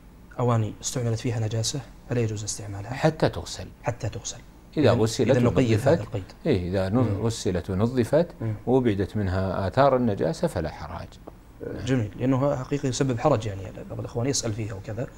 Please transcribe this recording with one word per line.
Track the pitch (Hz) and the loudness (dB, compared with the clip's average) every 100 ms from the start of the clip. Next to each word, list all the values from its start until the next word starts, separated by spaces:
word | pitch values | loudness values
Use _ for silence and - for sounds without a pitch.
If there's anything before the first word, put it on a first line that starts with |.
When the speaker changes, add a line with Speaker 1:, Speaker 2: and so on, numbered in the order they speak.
| - - - - | -20 -20 -16 -2
Speaker 1:
أواني | 120 117 107 - | 2 2 0 -4
استعملت | - - 117 110 | -6 -4 -2 -2
فيها | 131 117 | -2 -2
نجاسة | 107 113 113 143 - - - | -2 -2 -2 -4 -10 -16 -4
فلا | 120 | -2
يجوز | 113 104 | 0 -2
استعمالها | 104 - 101 98 101 | -6 -8 -8 -10 -8
Speaker 2:
حتى | - 160 156 139 | 0 0 2 0
تغسل. | 92 80 - 90 - | -2 -8 -10 -12 -8
Speaker 1:
حتى | - 113 104 | -6 -4 -6
تغسل. | 107 - - - - - - | -6 -10 -12 -16 -20 -8 4
Speaker 2:
إذا | 131 | 6
Speaker 1:
إذن، | - | 6
Speaker 2:
غسلت | 113 - 117 | 4 2 4
Speaker 1:
إذن | 127 | 6
نقيد | 120 - 127 | 4 4 4
Speaker 2:
ونظفت، | 110 139 | 4 4
Speaker 1:
هذا | 170 | 2
القيد. | - 104 90 - 175 | 2 -8 -10 -6 0
Speaker 2:
إيه، | 104 87 | 0 2
إذا | 95 95 | 0 2
نظ-، | |
Speaker 1:
مم. | 113 110 101 | 2 2 0
Speaker 2:
غسلت | 113 110 107 90 - | -2 -2 -2 -2 -2
ونظفت | 92 113 127 110 147 175 - | 0 2 2 2 4 2 -2
Speaker 1:
مم. | 113 104 - | -6 -4 2
Speaker 2:
وأبعدت | 131 120 98 98 110 | 4 4 2 0 0
منها | 95 92 95 92 95 | 0 0 0 -2 0
آثار | - 139 131 | 4 6 6
النجاسة | 120 98 156 165 165 | 2 2 0 0 -2
فلا | - 80 | -2 -4
حرج. | - - - - - - - - - - | -6 -12 -12 -14 -16 -20 -20 -20 -14 -12
Speaker 1:
آه، | - | -8
جميل، | 98 131 110 - | -2 0 0 -2
لأنه | 127 131 143 127 | 0 2 2 0
حقيقة | 127 143 139 | -2 -2 -2
يسبب | 120 135 117 | 0 0 2
حرج، | 156 127 110 | 2 2 0
يعني | 98 98 - 101 | -8 -10 -12 -12
بعض | 113 | -10
الإخوان | 113 120 127 | -6 -4 -2
يسأل | 135 120 | 0 -2
فيها | 104 101 | -4 -6
وكذا، | 98 101 104 135 | -8 -8 -8 -8